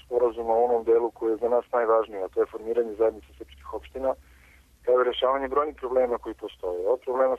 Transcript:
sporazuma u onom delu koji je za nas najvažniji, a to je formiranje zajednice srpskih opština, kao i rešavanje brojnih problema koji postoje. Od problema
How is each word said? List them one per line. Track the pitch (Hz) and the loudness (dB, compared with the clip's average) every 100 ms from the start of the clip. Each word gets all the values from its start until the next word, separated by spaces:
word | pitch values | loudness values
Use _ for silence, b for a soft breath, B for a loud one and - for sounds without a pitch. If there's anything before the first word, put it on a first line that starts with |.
| - | -6
sporazuma | 123 120 113 117 | 0 0 0 0
u | 113 | 2
onom | 120 117 | 2 2
delu | 113 117 117 | 4 2 2
koji | - 113 | -2 -2
je | 107 | -2
za | 117 | 0
nas | 120 - | 0 0
najvažniji, | 123 110 113 107 101 | 0 2 2 2 -6
a | 92 | -4
to | 113 | -2
je | 107 | -2
formiranje | 110 110 117 117 | -4 -4 -2 -2
zajednice | 104 110 107 - - | 0 0 0 -10 -20
srpskih | - - - | -20 -20 -14
opština, | 110 - 127 131 - b b b b b _ | -14 -12 -6 -6 -6 b b b b b _
kao | - 127 | 0 2
i | 123 | 2
rešavanje | 117 127 139 131 | 0 0 0 0
brojnih | 139 151 135 | 0 -2 -4
problema | 123 127 123 117 | -2 0 0 -2
koji | 113 | -6
postoje. | - 107 - 92 90 95 | -10 -12 -8 -6 -2 0
Od | 127 | 0
problema | - 127 131 | -2 0 0